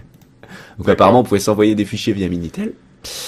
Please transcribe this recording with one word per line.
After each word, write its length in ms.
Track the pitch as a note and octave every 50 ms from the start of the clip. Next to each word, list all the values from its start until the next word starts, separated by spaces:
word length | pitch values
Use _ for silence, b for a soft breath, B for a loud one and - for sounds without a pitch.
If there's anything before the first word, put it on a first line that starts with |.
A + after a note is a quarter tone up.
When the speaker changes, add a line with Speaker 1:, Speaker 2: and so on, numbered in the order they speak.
| - _ _ _ _ _ _ _ - B B B B B B B
Speaker 1:
D'accord. 140 | F#2+ G#2 F#2+
Speaker 2:
apparemment, 260 | - G2+ F#2+ G#2+ B2+
on 40 | A#2+
pouvait 160 | - G#2 G2
s'envoyer 360 | - - G#2+ F#2+ G#2+ G#2+ G#2+
des 100 | G#2 G#2
fichiers 280 | G2 - G2+ - B2 G#2+
via 140 | G2 F#2+ F2
Minitel. 440 | F2 F2 E2+ D#2+ - F#3 G#3 A3+ - - _ _ _ _ - B B B B